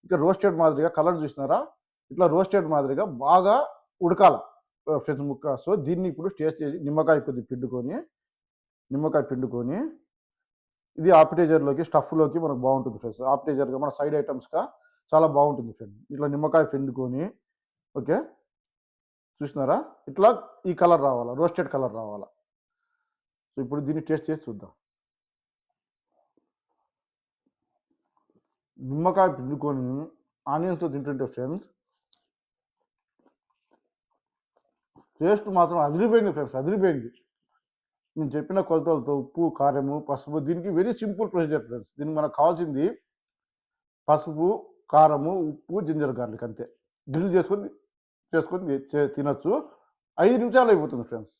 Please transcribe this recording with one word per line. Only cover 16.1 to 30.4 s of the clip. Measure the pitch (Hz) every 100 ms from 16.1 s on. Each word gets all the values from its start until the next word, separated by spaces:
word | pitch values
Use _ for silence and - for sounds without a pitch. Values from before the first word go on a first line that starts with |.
ఇట్లా | 139 147 143
నిమ్మకాయ | 151 160 156
పిండుకొని, | 139 135 123 127 127 190 - _ _ _ _ _ 143
ఓకే, | 135 190 330 _ _ _ _ _ _ _ _ _ _ _
చూసినారా? | 143 147 135 196 311 _ -
ఇట్లా | 139 208 240 - _ 185
ఈ | 170
కలర్ | 175 170 139
రావాలా, | 123 120 127
రోస్టెడ్ | 165 165 135 135
కలర్ | 127 110
రావాలా. | 107 104 - _ _ _ _ _ _ _ _ _ _ _ _
So, | - 135
ఇప్పుడు | 147 139
దీన్ని | 156 156
టేస్ట్ | 156 156
చేసి | 156 -
చూద్దాం. | 104 95 _ _ _ _ _ _ _ _ _ _ _ _ _ _ _ _ _ _ _ _ _ _ _ _ _ _ _ _ _ _ _ _ _ _ _ _ _ _ _ _ -
నిమ్మకాయ | 131 143 175 190 185 131
పిండుకొని | 127 147 147 135 127 135 156 _ _ _